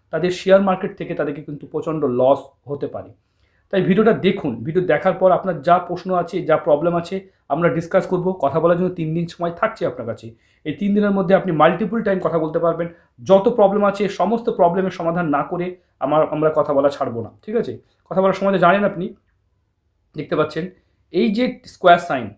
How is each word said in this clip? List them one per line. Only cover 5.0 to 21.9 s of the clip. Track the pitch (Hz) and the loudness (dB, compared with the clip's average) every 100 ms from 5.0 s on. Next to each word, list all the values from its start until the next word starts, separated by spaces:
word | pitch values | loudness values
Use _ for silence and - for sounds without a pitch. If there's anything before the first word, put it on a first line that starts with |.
| 190 | 2
পর | 175 185 | 2 4
আপনার | 165 190 156 | 4 0 -2
যা | 147 180 | 2 2
প্রশ্ন | 175 175 185 | 2 -8 -2
আছে, | 180 170 180 | -2 -2 -4
যা | 156 156 | 0 2
প্রবলেম | 165 147 170 170 | 4 2 4 0
আছে, | 170 190 - _ - | -2 -8 -10 _ -4
আমরা | 147 170 | 0 2
ডিসকাস | 165 - 190 175 | 0 0 0 0
করব। | 180 180 185 | -2 -2 -2
কথা | - 160 | -2 2
বলার | 170 175 | 2 2
জন্য | 180 | 0
তিন | 180 160 | -4 -4
দিন | 165 170 | -4 -6
সময় | - 170 | -6 -8
থাকছে | 170 220 - 156 | -2 -4 -2 -6
আপনার | - 113 | -6 -8
কাছে। | 110 117 - _ _ | -10 -14 -20 _ _
এই | 156 | -10
তিন | 147 202 | -4 0
দিনের | 208 208 | 2 2
মধ্যে | 196 180 | 0 2
আপনি | 185 185 | 2 2
মাল্টিপল | 156 160 175 220 226 | 2 2 2 -2 -2
টাইম | 214 185 | -2 -2
কথা | 165 165 | -2 -2
বলতে | 156 165 | -2 -2
পারবেন। | 165 165 170 - _ _ | -2 -2 -6 -10 _ _
যত | 120 196 196 | 2 4 4
প্রবলেম | - 196 208 | 2 2 2
আছে, | 202 196 196 | 0 0 -4
সমস্ত | - 185 226 233 | -2 -2 -2 -2
প্রবলেমের | - 170 190 190 | 2 2 2 -2
সমাধান | - 165 170 165 | -4 -4 -2 -2
না | 143 | -2
করে | 147 175 180 180 _ _ | -2 -6 -6 -10 _ _
আমার, | 139 151 147 | 0 2 0
আমরা | 151 156 | 0 0
কথা | 156 143 | 2 0
বলা | - 139 | 2 0
ছাড়বো | - 127 113 | 0 -4 -6
না, | 104 - | -10 -14
ঠিক | - 226 | -6 -4
আছে? | - - _ _ | -4 -10 _ _
কথা | _ 170 | _ 0
বলার | 190 | 0
সময় | 190 196 | 0 0
তো | 190 | 2
জানেন | 175 196 | 2 2
আপনি, | 202 170 202 - _ _ _ _ _ _ _ _ _ 151 | -2 -4 -10 -12 _ _ _ _ _ _ _ _ _ -12
দেখতে | - 156 | -4 -2
পাচ্ছেন | 151 160 185 - _ _ _ | -2 -4 -10 -14 _ _ _
এই | 175 226 | 0 0
যে | 202 247 - - | 0 -2 -4 -16
স্কয়ার | - 175 | 2 6